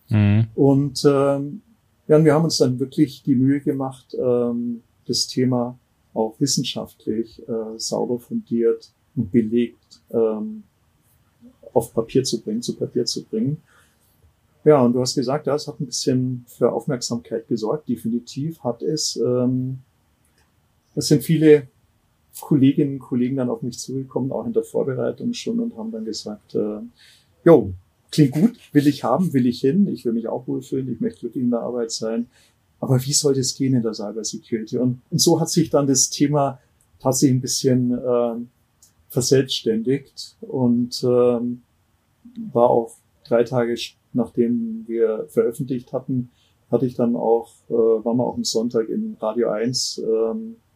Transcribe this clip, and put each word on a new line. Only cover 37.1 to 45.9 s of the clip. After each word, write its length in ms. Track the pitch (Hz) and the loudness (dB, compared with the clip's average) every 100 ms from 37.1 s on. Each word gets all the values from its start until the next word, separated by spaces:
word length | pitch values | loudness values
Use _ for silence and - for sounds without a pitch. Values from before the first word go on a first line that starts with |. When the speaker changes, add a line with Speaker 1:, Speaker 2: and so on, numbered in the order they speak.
| 131 147 127 | 4 4 4
Speaker 2:
ein 40 | |
bisschen, 520 | 123 - 131 127 123 | 0 -2 2 2 2
äh, 420 | 123 131 120 120 117 120 _ _ _ _ _ _ | -2 0 2 0 -2 -10 _ _ _ _ _ _
verselbstständigt 1300 | - 123 135 135 - 120 107 113 139 - - - _ | -4 2 2 2 -2 -2 -2 0 -2 -4 -18 -20 _
und, 600 | 220 139 123 120 123 - | -8 0 2 2 0 -2
ähm, 600 | 127 123 123 120 120 123 _ _ _ _ _ _ - - - | 2 4 4 2 -2 -8 _ _ _ _ _ _ -20 -14 -4
war 180 | 120 123 | 2 4
auch 220 | 123 113 - _ _ - | 4 0 -10 _ _ -2
drei 160 | 120 | 0
Tage 320 | 120 127 120 | 2 0 0
sch-, 200 | 113 - - _ | -2 -8 -14 _
nachdem 720 | 120 117 - 117 120 113 110 110 | -4 -2 0 0 0 -4 -8 -6
wir 400 | 113 110 110 - | 0 0 0 -4
veröffentlicht 640 | - 113 - 131 127 - | 0 0 -2 -6 -6 -6